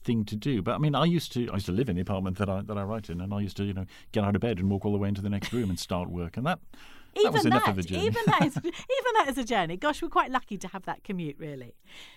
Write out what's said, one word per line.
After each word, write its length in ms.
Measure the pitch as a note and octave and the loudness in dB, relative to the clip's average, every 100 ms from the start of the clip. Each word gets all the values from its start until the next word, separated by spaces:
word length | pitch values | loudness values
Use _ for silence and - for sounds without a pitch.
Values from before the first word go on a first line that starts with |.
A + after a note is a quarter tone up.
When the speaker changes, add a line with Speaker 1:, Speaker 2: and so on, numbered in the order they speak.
Speaker 1:
thing 220 | - A#2 | -2 0
to 100 | G#2 | 0
do. 280 | G#2+ D3 A#2+ | -2 -2 0
But 120 | F#2 | 0
I 40 | G#2 | 0
mean, 160 | D3+ | 2
I 100 | C3+ | 4
used 260 | E3 E3+ - | 4 2 0
to, 160 | A#2+ A#2+ | -4 -2
I 40 | |
used 120 | G2+ G2+ | -2 -2
to 60 | |
live 160 | F#2 C3 | 0 0
in 60 | F2 | 0
the 60 | |
apartment 360 | F#2 G2 F#2+ F#2 | 0 -2 -2 -2
that 100 | G2 | -2
I, 140 | F#2+ | -2
that 140 | G2 G2+ | -4 -6
I 60 | |
write 280 | G2 A2+ G#2+ | -4 -6 -6
in, 100 | E2+ | -8
and 120 | F#2 | -4
I 80 | G2+ | -4
used 160 | G2+ - | -4 -2
to, 60 | |
you 100 | G2+ | -4
know, 100 | F#2+ F#2 - - | -2 -6 -10 -4
get 120 | A2 | 0
out 100 | G2+ | 2
of 60 | G#2+ | 2
bed 180 | A#2+ G2 | 2 2
and 100 | G2 | 2
walk 140 | G2 | 2
all 80 | G#2 | 2
the 60 | G2+ | 0
way 100 | G2+ | 0
into 140 | G2+ | 0
the 60 | G2+ | -2
next 220 | G2+ - | -2 -2
room 160 | A#2+ G#2+ | -2 0
and 80 | F2+ | -2
start 300 | - F2+ F2+ | -2 -2 -2
work, 260 | F2 E2+ - | -4 -4 -2
and 100 | C3+ | -2
that, 120 | F3+ - - - - - | -2 -6 -18 -18 -20 -12
that 60 | - | 4
Speaker 2:
Even 120 | G#4+ | 4
Speaker 1:
was 100 | A4+ F4 | 6 6
enough 200 | - - | 4 4
Speaker 2:
that, 60 | |
Speaker 1:
of 60 | F#2+ | 0
a 40 | |
journey. 240 | E2 - G#4 | 0 0 2
Speaker 2:
even 160 | A#4 A4 | 4 4
that 160 | F4+ C#4 | 6 4
is, 100 | C4 | 2
Speaker 1:
<laughs> 80 | |
Speaker 2:
even 80 | E4 - - C5+ B4 | -4 -6 -2 0 2
that 120 | A4 C#4+ | 4 2
is 100 | C4 | 0
a 60 | |
journey. 320 | A3+ A3 E3 F3+ | 0 0 0 0
Gosh, 240 | D4 D4 | -2 -2
we're 60 | D#4+ | 0
quite 220 | F4+ C4+ | 2 2
lucky 240 | C4 - G3 | 0 -2 -8
to 120 | F#3 | -8
have 160 | F#3+ F3+ | -10 -8
that 180 | D#3 | -8
commute, 320 | - F#3 D#3 - | -6 -4 -4 -6
really. 360 | D#3+ C#3 A#2+ - - - - | -10 -10 -14 -18 -20 -20 -20